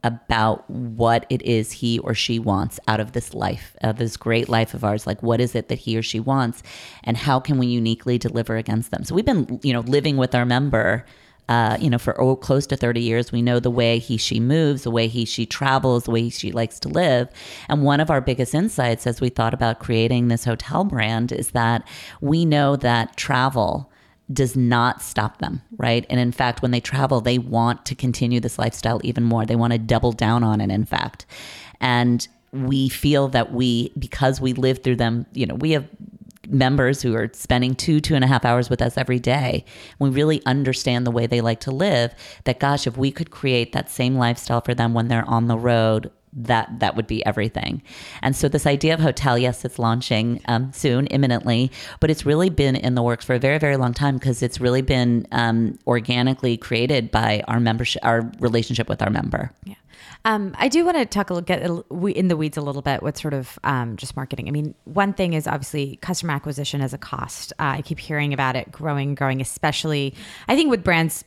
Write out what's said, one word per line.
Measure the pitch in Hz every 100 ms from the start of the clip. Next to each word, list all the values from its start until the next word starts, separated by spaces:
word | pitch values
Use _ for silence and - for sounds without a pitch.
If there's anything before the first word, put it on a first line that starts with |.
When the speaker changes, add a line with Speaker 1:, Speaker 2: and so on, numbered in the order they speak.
| 120
Speaker 1:
about | 117 _ 113 110 110 -
what | 131 120 113 117 117 -
it | 127
is | - 113 110
he | - 120 117
or | -
she | 110 - 113
wants | 113 98 - - -
out | 110
of | 110
this | 120 -
life, | - 98 - - -
of | 113 107
this | 117 -
great | - 117 117
life | 113 113
of | 127 110
ours. | 107 -
Like, | 101
what | 117 117
is | 123 117
it | -
that | -
he | - 113
or |
she | 113 113
wants, | 113 135 120 - - - - -
and | - 120
how | 143 131
can | 131 139
we | 123
uniquely | 120 113 113 - 123
deliver | 117 117 110 113
against | 113 107 123
them? | -
So | 135
we've | 170 226
been, | 214 127 127
you | 139
know, | 120
living | 117 143 147 139
with | 127
our | 123 123
member, | 123 143 117 92 110 - - - _ -
uh, | 117 113 113
you | 151
know, | 120
for, | - -
oh, | 131 131
close | - 139 139
to | 135
thirty | 120 117
years. | 117 113 120
We | 120
know | 120 123
the | 123
way | 120 117 117
he, | 113 113
she | - 113
moves, | 120 156 156 139
the | 120
way | 117 113
he, | 120 113
she | - 113
travels, | - 135 135 131 120 117
the |
way | 113 117
she | - 98
likes | 113 113 -
to | -
live. | 156 175 123 127 - - - -
And | 147
one | 143 143
of | 156
our | 143
biggest | 127 127 123 151
insights | 214 - 123 113 123
as | 117
we | 127
thought | - 113
about | 123 117 113
creating | - 113 113 123 120
this | 117 120
hotel | 113 - 165 202
brand | 127 110 113 123
is | - 123
that | 123 117 117 - - - -
we | 143 165 170
know | 147 139 139
that | 127 117 113 -
travel | - 131 135 131 95 107 139 _ _ _ -
does | 139 131 131
not | 120 120 120 -
stop | - - 107 -
them, | - - _ 226
right? | 120 117 -
And | 123
in | 123
fact, | 120 123 120
when | 127
they | 123
travel, | - 135 135 131
they | 113 123
want | 123 117 117 120 -
to | 127
continue | 127 113 120 120
this | 117 -
lifestyle | 113 - 117 117
even | - 120
more. | 117 117
They | 110 117
want | 117
to | 117
double | 110 117 120
down | 113 110 117
on | 113 107
it, | 101
in | 98 117
fact. | - - - - - - - - -
And | 127 120 123 120 - _ _
we | 135 127 135 135
feel | - 147 143 139
that | 131 113
we, | 120 127 117 117 -
because | - - 135 135
we | 131
live | 127 131 131
through | 131 120
them, | 117 117 113
you | 131 123
know, | -
we | 156
have | 151 143 - - - - - -
members | 139 131 143 127 139
who | 127 113
are | 113
spending | - - 123 127
two, | 131 - 151
two | -
and | 151
a | 127
half | 131 123
hours | 120 120
with | 123
us | 120 -
every | 131 127
day. | 123 139 127 - - - - -
We | 139
really | 131 151 151 -
understand | 135 131 131 - 123 123
the |
way | 117 117
they | 120
like | 117 110
to | -
live, | 131 196 135 120 - - -
that, | - 123
gosh, | 139 143 -
if | 117
we | 135
could | - 165
create | - 139 123 117
that | 143 -
same | - 123 131
lifestyle | 120 120 - 120
for | 120 123
them | 117
when | 117 117
they're | 117 -
on | 117 117
the | 113
road, | 123 117 113 110 107 _ _
that, | 135 113 117 - 113
that | 101 107
would | 107
be | 110 -
everything. | 107 110 - - - - - - -
And | - 135
so | 147
this | 147 147
idea | 143 156
of | 160
hotel, | 160 123 139 120
yes, | 123 120 123
it's | -
launching, | 117 117 - 113 113 117 -
um, | 117 131
soon, | - 147 123 143
imminently, | 135 135 120 - 117 131 - - -
but | 156
it's | 156
really | 143 151 185
been | 156 139 131
in | 127
the | 123
works | 120 117 -
for |
a | 123
very, | 135 151
very | 147 139
long | 123 120
time, | 143 131
'cause | 135 120
it's | 123 -
really | 123 127
been, | 131 131 123 120 -
um, | 123 117 113 113 - -
organically | 120 117 123 127 131 127 117
created | - 113 123 143 117
by | 107 110 107 -
our | 117
membership, | 117 113 120 - 117
our | 117 117 -
relationship | 123 117 113 120 113
with | 104
our | 104
member. | 101 - - - _ -
Speaker 2:
Yeah. | 202 _ - - -
Um, | 220 214 196 -
I | 269
do | 285 339
wanna | 339 226
talk | 202 196
a |
little, | 175
get | 175 170
a | 175
l-, | 170 -
we, | 170 196
in | - 185
the | 165
weeds | 156 151
a |
little | 143 139
bit | 143 135
with | 143 -
sort | 156
of, | 143 123 -
um, | - 131 117 110
just | 135 -
marketing. | 135 - 76
I |
mean, | 147 151 -
one | - 165 202
thing | 196 185
is | 160 151
obviously | 147 135 151 139 -
customer | - 180 170
acquisition | 143 147 139 143 143
as | 135
a | 139
cost. | - 131 131 - -
Uh, | - 147 135
I |
keep | - 156
hearing | - 151 147
about | 139 135 127
it | -
growing, | - 160 143 139 143
growing, | 135 131
especially, | 131 - 151 147 160 147 139 - - - -
I | 269
think, | 320
with | 226
brands | 175 165 165 -